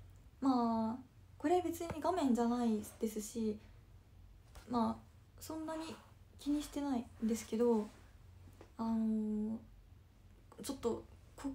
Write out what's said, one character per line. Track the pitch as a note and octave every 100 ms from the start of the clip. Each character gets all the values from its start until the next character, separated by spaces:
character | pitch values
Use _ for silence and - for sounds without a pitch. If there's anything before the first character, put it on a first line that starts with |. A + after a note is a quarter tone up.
| - - - -
ま | C4+ B3 A#3 A3+ A3 B3
あ、 | - - - -
こ | D4+
れ | F4+
別 | E4+ -
に | E4+ D#4+
画 | D#4
面 | F4+ C4+
じ | A#3
ゃ | A#3
な | B3
い | A#3 G#3+ G#3 -
で | A3
す | A3
し、 | G#3+ A#3 A3 G#3 - - - - - - - - - - -
ま | B3 A3+ A3+
あ、 | - - - -
そ | -
ん | D#4+
な | D#4 D#4+
に | D#4+ G#3+ - - - -
気 | C#4
に | D4
し | D4
て | C#4+
な | C#4+ B3
い | - -
ん | A3
で | A3+
す | -
け | A3
ど、 | A#3+ A3+ G#3+ - - - - - - - - -
あ |
の | A3+ A3+
ー、 | A3 A3 G#3+ G#3+ G#3+ A3+ - - - - - - - - - -
ち | -
ょ |
っ | C4+
と、 | A#3 - - - - -
こ-、 | C#4